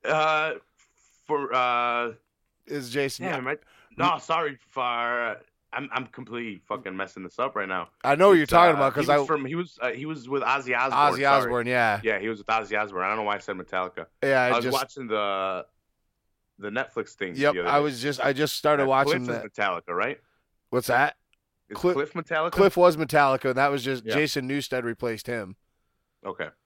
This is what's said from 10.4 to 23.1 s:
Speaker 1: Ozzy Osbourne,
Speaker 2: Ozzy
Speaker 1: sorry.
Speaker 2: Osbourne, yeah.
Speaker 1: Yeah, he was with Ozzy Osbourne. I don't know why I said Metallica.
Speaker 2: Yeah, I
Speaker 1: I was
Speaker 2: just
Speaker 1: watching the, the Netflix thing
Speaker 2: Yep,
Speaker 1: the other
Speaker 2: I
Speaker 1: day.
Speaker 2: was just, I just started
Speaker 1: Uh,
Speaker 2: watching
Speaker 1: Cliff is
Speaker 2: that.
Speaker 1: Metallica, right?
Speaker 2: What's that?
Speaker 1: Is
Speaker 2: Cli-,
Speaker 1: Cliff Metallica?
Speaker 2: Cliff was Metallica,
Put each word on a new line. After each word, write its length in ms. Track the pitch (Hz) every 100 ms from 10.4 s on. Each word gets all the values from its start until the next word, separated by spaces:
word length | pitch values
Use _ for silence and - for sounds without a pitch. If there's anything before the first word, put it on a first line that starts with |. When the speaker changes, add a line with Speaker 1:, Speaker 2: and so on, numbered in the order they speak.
Speaker 1:
Ozzy 360 | 117 135 127 120
Osbourne, 140 | 135
Speaker 2:
Ozzy 300 | 131 147 131
Speaker 1:
sorry. 20 |
Speaker 2:
Osbourne, 420 | 139 139 101 120 120
yeah. 340 | 127 113 101
Speaker 1:
Yeah, 140 | 110 104
he 100 | 107
was 80 | 110
with 80 | 101
Ozzy 300 | 110 104 104
Osbourne. 240 | 104 95
I 60 | 92
don't 80 | 110
know 60 |
why 140 | 104 101
I 20 |
said 180 | - 95
Metallica. 480 | 90 92 92 - 82 _
Speaker 2:
Yeah, 200 | 139 131
I 60 | 127
Speaker 1:
I 80 | 120
was 80 |
Speaker 2:
just 100 | 123
Speaker 1:
watching 320 | 131 131 - 120
the, 580 | 107 101 98 95 92 - _ _ _ _ _ _ _ _ _
the 100 | 101
Netflix 440 | 110 135 - 104
thing 200 | - 95
Speaker 2:
Yep, 200 | 85 143
Speaker 1:
the 60 | 139
other 80 | 87
Speaker 2:
I 80 | 143
Speaker 1:
day. 40 |
Speaker 2:
was 180 | 147 123
just, 180 | 135 135
I 140 | 131
just 220 | 135 147 -
started 260 | 156 147
Speaker 1:
Uh, 40 | 135
Speaker 2:
watching 360 | 135 139 135
Speaker 1:
Cliff 180 | 123 117
is 80 | 110
Speaker 2:
that. 0 |
Speaker 1:
Metallica, 400 | - 101 87 - 87
right? 240 | 113 147 _ _ _ _ _
Speaker 2:
What's 200 | 123 120
that? 280 | 123 147 - _ _ _ _ _
Speaker 1:
Is 80 | 104
Speaker 2:
Cli-, 160 | 175
Speaker 1:
Cliff 180 | 170 147
Metallica? 400 | 170 160 160 165
Speaker 2:
Cliff 240 | 175 196 -
was 220 | 175 156
Metallica, 480 | 151